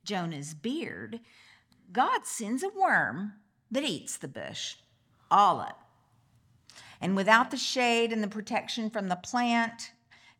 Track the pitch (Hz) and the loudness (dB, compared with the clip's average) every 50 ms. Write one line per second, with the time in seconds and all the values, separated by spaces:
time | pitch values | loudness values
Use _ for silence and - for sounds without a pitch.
0 | _ - 208 185 170 165 160 143 143 151 160 151 - 233 277 320 247 - 80 87 | _ -4 -4 -2 -2 -4 -4 -6 -8 -10 -10 -6 -6 -4 -4 -4 -4 -6 -8 -10
1 | 110 - 233 233 - - - - - - - _ _ _ _ _ _ - 180 240 | -10 -10 -12 -14 -14 -20 -20 -20 -20 -20 -20 _ _ _ _ _ _ -4 0 2
2 | 285 - 508 - - - - - 226 202 240 262 370 392 - 392 381 330 233 175 | 2 2 2 0 -2 -6 -8 -6 -4 -4 -4 -2 -4 -6 0 2 4 4 6 4
3 | 147 95 113 165 202 208 - - _ _ _ _ _ _ 220 269 294 269 170 - | 4 2 0 -4 -6 -8 -10 -14 _ _ _ _ _ _ -4 -2 -2 -2 -4 -4
4 | - - - - - 139 - 104 73 65 - - - - - - _ _ _ _ | -6 -10 -10 -10 -10 -12 -10 -10 -10 -8 -8 -8 -8 -10 -10 -14 _ _ _ _
5 | _ _ _ _ _ - - 196 208 185 160 113 87 - - - - _ _ _ | _ _ _ _ _ 4 6 6 8 6 4 2 -2 -8 -12 -16 -20 _ _ _
6 | _ _ _ _ _ _ _ _ _ _ _ _ _ - - - - - - - | _ _ _ _ _ _ _ _ _ _ _ _ _ -20 -20 -20 -20 -20 -12 -6
7 | - 175 196 196 190 202 220 226 254 254 285 247 - - - 262 247 240 233 233 | -2 0 0 2 6 8 8 8 6 4 -2 -4 -4 -2 0 2 2 2 4 2
8 | 233 226 226 220 214 202 214 214 208 - 247 202 - - - 240 220 220 226 214 | 2 2 0 -2 -2 -4 -6 -8 -6 -4 -4 -4 -4 -4 -6 -6 -6 -4 -4 -4
9 | 196 185 180 180 - - - 240 240 240 233 233 226 226 226 - - - - _ | -4 -2 -4 -4 -4 -4 -2 0 0 2 2 2 0 -2 -6 -10 -16 -16 -18 _
10 | _ _ - - - - _ | _ _ -20 -20 -20 -20 _